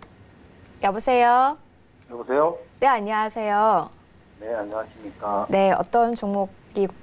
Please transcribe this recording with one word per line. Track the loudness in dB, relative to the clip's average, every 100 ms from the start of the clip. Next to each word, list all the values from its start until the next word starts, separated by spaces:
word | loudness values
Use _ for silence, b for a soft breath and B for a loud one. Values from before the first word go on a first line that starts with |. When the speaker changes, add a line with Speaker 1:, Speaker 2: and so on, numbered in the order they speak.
| -20 -20 -20 -20 -20 -20 -20 -4
Speaker 1:
여보세요? | -4 -2 2 4 4 4 2 -2 -12 -20 -20 _ -16
Speaker 2:
여보세요? | -12 -2 0 0 -2 -12 -2
Speaker 1:
네, | 0
안녕하세요. | 0 -2 -4 -4 -4 -2 2 2 2 -2 -12 _ -20 -20 -16
Speaker 2:
네, | -8
안녕하십니까? | -6 -6 -8 -10 -14 -18 -10 -4 -4 0
Speaker 1:
네, | 2 2
어떤 | 2 0 0 0
종목이 | -2 -4 -4 -4 -8 -10 -4 -4 -6